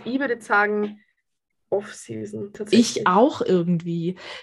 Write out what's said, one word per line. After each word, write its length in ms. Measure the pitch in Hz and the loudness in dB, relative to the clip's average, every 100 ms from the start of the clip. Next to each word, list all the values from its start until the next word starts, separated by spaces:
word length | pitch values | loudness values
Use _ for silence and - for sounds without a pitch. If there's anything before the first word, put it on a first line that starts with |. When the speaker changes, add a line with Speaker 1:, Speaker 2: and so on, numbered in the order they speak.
Speaker 1:
ich 140 | - 262 | -4 -2
würde 160 | 269 | -2
jetzt 120 | 233 - | -4 0
sagen, 540 | 208 208 208 208 208 _ _ _ _ _ _ - | 2 2 0 -2 -6 _ _ _ _ _ _ -4
Off-Season 800 | 196 - - - 110 104 - - | -4 -4 -14 -12 -10 -10 -10 -10
tatsächlich. 440 | - 208 220 226 - | -10 2 4 4 2
Speaker 2:
Ich 60 | 175 | 2
auch 340 | 185 269 - | 4 4 2
irgendwie. 760 | - 185 170 175 175 170 165 185 - - | 0 0 2 -2 -2 -4 -4 -6 -12 -18